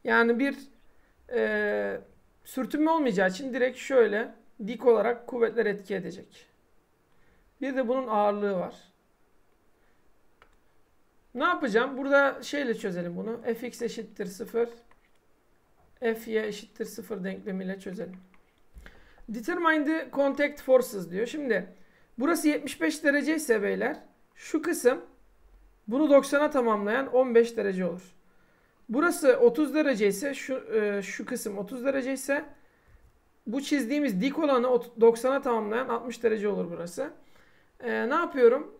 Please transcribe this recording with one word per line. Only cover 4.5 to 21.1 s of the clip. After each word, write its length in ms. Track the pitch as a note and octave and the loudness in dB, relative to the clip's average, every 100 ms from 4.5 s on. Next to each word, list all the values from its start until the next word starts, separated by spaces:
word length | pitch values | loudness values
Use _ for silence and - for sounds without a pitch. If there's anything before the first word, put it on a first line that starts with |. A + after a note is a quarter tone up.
| - G#3 | -12 -10
dik 180 | B3 B3+ | 0 4
olarak 420 | A3 G#3 A#3+ - | 4 4 -2 -6
kuvvetler 380 | B3+ A3+ A3+ G#3 | -2 0 2 -2
etki 300 | G3+ - G3 | -2 -6 -6
edecek. 520 | F3+ F3+ - - - _ _ _ _ _ _ _ - _ _ _ | -6 -12 -16 -20 -20 _ _ _ _ _ _ _ -20 _ _ _
Bir 140 | C4+ C4 | -4 -2
de 120 | A#3+ | 0
bunun 200 | C4 B3+ | -2 0
ağırlığı 520 | G#3+ G#3 G#3 G#3 F#3+ | 2 2 2 -2 -2
var. 160 | F3 - - _ _ _ _ _ _ _ _ _ _ _ _ _ _ _ _ _ _ _ _ _ _ _ _ B3 | -4 -8 -20 _ _ _ _ _ _ _ _ _ _ _ _ _ _ _ _ _ _ _ _ _ _ _ _ -2
Ne 80 | |
yapacağım? 540 | D#4+ F4 C#4+ G#3 C4 C4 | 0 0 0 2 0 -2
Burada 460 | C#4 C#4 C#4 C4+ | 2 4 4 0
şeyle 340 | - C#4+ C4+ A3 | -6 -4 -4 -4
çözelim 400 | G#3+ F3 F3 F3 | -4 -6 -6 -8
bunu. 240 | G3+ A#3 | -8 -6
F 260 | A#3+ A3+ B3 | -6 -6 -8
x 140 | - | -8
eşittir 440 | A#3 - A3 - F#3 | -8 -8 -12 -10 -10
sıfır. 440 | F#3+ A#3 A#3 A#3 - - - _ _ _ _ _ _ _ _ _ _ | -8 -6 -2 -2 -4 -20 -20 _ _ _ _ _ _ _ _ _ _
F 320 | A#3 A3+ A3+ | -4 -4 -4
y 160 | A3 G#3+ | -4 -4
eşittir 380 | G#3 - - G#3+ | -8 -14 -12 -10
sıfır 380 | - G3 G3+ | -10 -10 -8
denklemiyle 560 | F#3 F#3+ G#3 F#3+ F#3 F#3+ | -6 -8 -8 -6 -6 -8
çözelim. 380 | G3 F#3 A#3 F#3 - - _ _ _ - - - - - - | -10 -10 -12 -14 -20 -20 _ _ _ -20 -20 -20 -20 -20 -14
Determine 560 | A3 A#3+ F4+ E4+ D#4 C#4+ | -8 -4 0 2 2 2
the 240 | D#4+ D#4 | 0 -2
contact 480 | - C#4 C#4 C#4+ C#4+ | 0 0 2 0 -2
forces 500 | - B3+ A#3+ G3+ E3+ | 4 4 4 -4 -8